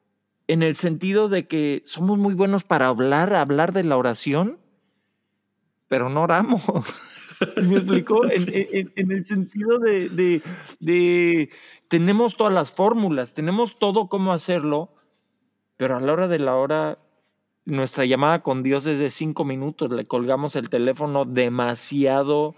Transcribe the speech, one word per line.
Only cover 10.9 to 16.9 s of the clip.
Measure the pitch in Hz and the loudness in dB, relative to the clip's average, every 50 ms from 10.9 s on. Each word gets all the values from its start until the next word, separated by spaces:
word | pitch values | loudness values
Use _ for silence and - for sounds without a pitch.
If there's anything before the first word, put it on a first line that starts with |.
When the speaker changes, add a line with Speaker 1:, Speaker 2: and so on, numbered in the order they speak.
| 175 180 175 175 175 175 175 170 170 165 147 - - - - - - - _ - | 2 4 4 4 4 4 2 2 2 0 0 -4 -6 -18 -20 -20 -20 -18 _ 0
Speaker 1:
tenemos | 170 165 170 190 202 220 240 226 - | 0 2 4 4 4 4 2 2 2
todas | - 220 208 | 2 2 2
las | 190 175 147 - | 4 2 0 0
fórmulas, | - - 190 214 233 226 208 180 151 131 123 - | 0 2 2 2 4 2 0 0 0 -2 -4 -4
tenemos | - 156 156 170 190 220 240 220 - - | -6 -6 -4 -2 0 0 -2 -2 -2 -2
todo | 208 202 190 226 208 185 | 0 0 2 0 -2 -2
cómo | 202 196 190 190 | -2 -2 0 0
hacerlo, | 180 160 - - 180 165 143 151 147 151 175 - _ _ _ _ _ _ _ _ _ _ _ _ _ _ _ _ _ | 0 -2 -2 -2 -2 -2 0 -2 -2 -2 -4 -6 _ _ _ _ _ _ _ _ _ _ _ _ _ _ _ _ _
pero | - 127 131 127 | -4 -2 -2 -2
a | 123 | 0
la | 131 139 | 0 0
hora | 156 170 185 180 | 0 0 0 0
de | 170 156 | 0 0
la | 139 131 127 | 0 0 0
hora, | 131 135 143 156 156 156 156 | 0 0 0 0 0 -2 -2